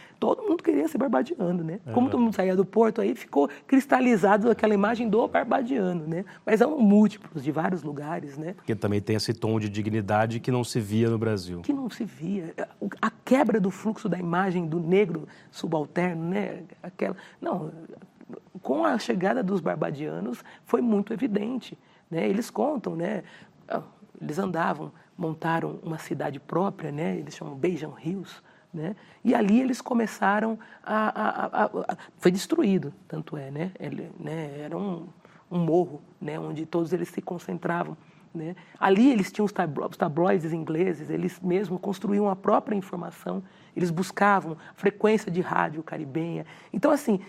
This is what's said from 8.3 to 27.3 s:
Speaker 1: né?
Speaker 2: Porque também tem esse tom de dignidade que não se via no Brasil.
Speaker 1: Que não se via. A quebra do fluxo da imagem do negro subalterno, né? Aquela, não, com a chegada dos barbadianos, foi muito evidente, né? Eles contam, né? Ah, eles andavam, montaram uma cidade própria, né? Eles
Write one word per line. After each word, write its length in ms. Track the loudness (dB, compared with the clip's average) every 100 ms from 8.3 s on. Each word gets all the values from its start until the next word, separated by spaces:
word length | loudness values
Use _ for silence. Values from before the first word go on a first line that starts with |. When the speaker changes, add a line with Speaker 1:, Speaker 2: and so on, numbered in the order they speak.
| -10
Speaker 1:
né? 160 | -10
Speaker 2:
Porque 220 | -8 -6 -2
também 260 | 0 0
tem 140 | 0 -2
esse 180 | -2
tom 260 | -2 0 0
de 100 | -2
dignidade 720 | -4 -2 -2 0 2 2 -2
que 120 | -2
não 120 | -2
se 160 | 0 -4
via 300 | 0 2 2
no 80 | 2
Brasil. 440 | 0 -2 -4 -8
Speaker 1:
Que 120 | -4
não 160 | -4 -4
se 140 | -8 -10
via. 480 | -8 -6 -6 -6 -10 -10 -8 -10 -4
A 80 | -6 -6 2
quebra 340 | 4 4 4
do 120 | 0
fluxo 360 | -2 -6 -4 -4
da 120 | -2
imagem 480 | 0 0 0 0 -2
do 120 | -4
negro 480 | 2 4 4 -2 -8 -18 -20
subalterno, 720 | -10 -4 -2 -2 -2 -2 -2 -2
né? 320 | -2 -4 -8 -14 -16
Aquela, 320 | -16 -6 -4 -6 -14 -8
não, 300 | -4 -4 -6 -12 -18 -20 -20 _ -20 -20 -18 -12
com 240 | -2 2 2
a 120 | 2
chegada 440 | 0 0 2 0
dos 160 | 0 0
barbadianos, 840 | 0 0 -2 -2 -6 -4 -6 -8 -12 -20 -2
foi 160 | 0
muito 300 | 2 2 0
evidente, 640 | -2 -2 -2 -2 -6 -8 -18 _ _ _
né? 180 | -2 0
Eles 200 | 0 -2
contam, 460 | -2 -2 -2 -6 -4
né? 280 | -4 -4 -8 -20 -20 _ -8
Ah, 140 | -8 -8 _ -20 -12
eles 160 | -6 -4
andavam, 540 | -4 -2 -2 -4 -8 -14 _ -8
montaram 600 | -6 -4 -2 0 -2 -6
uma 140 | -8 -10
cidade 420 | -8 -6 -6 -6
própria, 520 | -4 -2 -2 -4 -8
né? 260 | -4 -4 -4
Eles 180 | -8